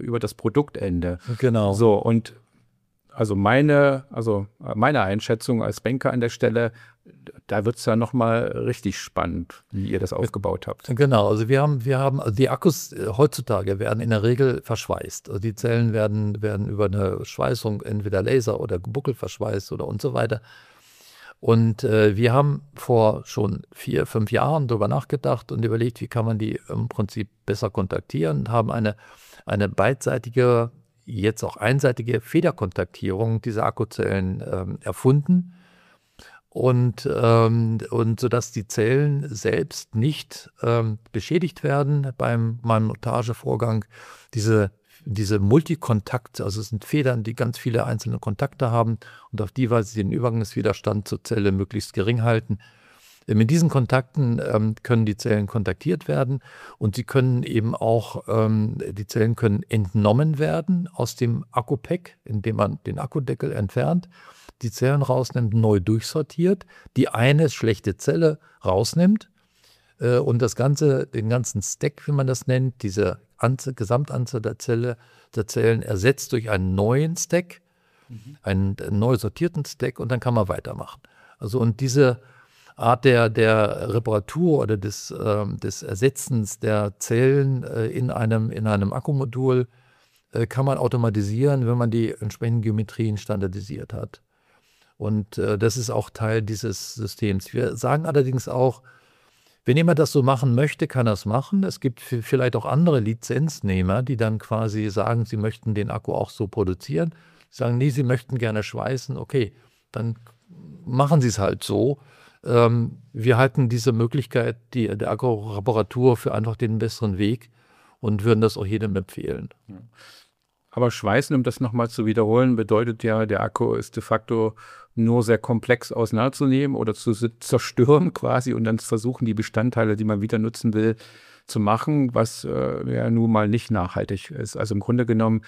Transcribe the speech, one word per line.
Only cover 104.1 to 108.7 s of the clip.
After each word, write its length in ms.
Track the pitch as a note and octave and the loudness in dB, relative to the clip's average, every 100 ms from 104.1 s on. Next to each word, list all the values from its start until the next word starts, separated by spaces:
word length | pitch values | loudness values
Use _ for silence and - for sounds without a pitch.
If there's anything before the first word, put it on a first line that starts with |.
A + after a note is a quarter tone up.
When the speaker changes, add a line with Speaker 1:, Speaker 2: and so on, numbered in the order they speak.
| A#2 | -2
Speaker 2:
dann 200 | A2 A2 | 0 -2
quasi 520 | - A2 A2 G#2+ G#2+ | -4 -2 -2 -2 -2
sagen, 340 | G2 G#2+ A#2 | -2 0 0
sie 140 | A2 A2 | -2 -2
möchten 360 | G#2+ - A2+ | -4 -4 -4
den 160 | G#2 G#2 | -2 -4
Akku 220 | - - | -6 -4
auch 180 | - - | -4 -4
so 160 | - G2+ | -4 -4
produzieren. 680 | - F#2 F2+ - D#3 E3+ - _ _ _ | -2 -2 -2 -4 -2 -2 -6 _ _ _
Sie 100 | - | -6
sagen, 200 | A#2+ A#2+ | -2 2
nee, 100 | C#3+ | 2
sie 120 | C3 | 2
möchten 340 | B2 A#2+ - C3 | 0 0 -2 -4
gerne 260 | A#2 G#2+ | -2 -2
schweißen. 540 | G#2+ | -4